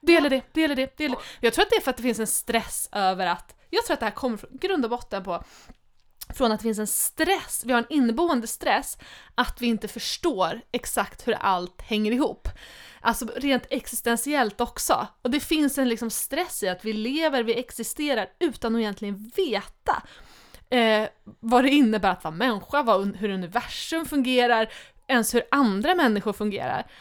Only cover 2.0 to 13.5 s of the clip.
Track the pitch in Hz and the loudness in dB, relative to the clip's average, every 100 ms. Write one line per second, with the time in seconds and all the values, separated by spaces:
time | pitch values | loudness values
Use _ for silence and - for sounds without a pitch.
2 | 240 220 214 - - 233 220 - - 208 | -2 -2 -2 -4 0 -2 -2 -8 -6 0
3 | 190 185 180 175 - - _ 370 466 320 | 0 2 0 -2 -6 -20 _ -4 0 -2
4 | 220 - 262 220 - - 370 370 233 240 | -2 -4 -4 -4 -8 -8 -2 0 0 -4
5 | - 196 190 170 - - - - _ _ | -6 -8 -6 -8 -8 -20 -20 -20 _ _
6 | _ _ - - 247 214 220 214 214 - | _ _ -16 0 2 2 -2 -2 -2 -2
7 | - - 320 381 - - 233 247 240 302 | -2 0 2 2 -2 -8 0 0 2 2
8 | 240 240 349 269 226 - - 220 277 - | 2 2 2 2 -2 -6 0 0 0 -12
9 | - - - - - - 240 226 208 - | -16 -20 -12 -4 -2 0 0 -2 -4 -8
10 | - - - 220 175 226 - - - - | -8 -2 -2 0 -2 -2 -6 -6 -4 -2
11 | 202 - - 220 - 185 180 _ - 214 | -2 -4 -4 -2 0 0 -2 _ -4 -2
12 | 214 240 302 - - - - - - - | 0 2 0 -2 -8 -10 -18 -20 -20 -4
13 | - 233 226 - 277 | -2 -2 -4 -4 0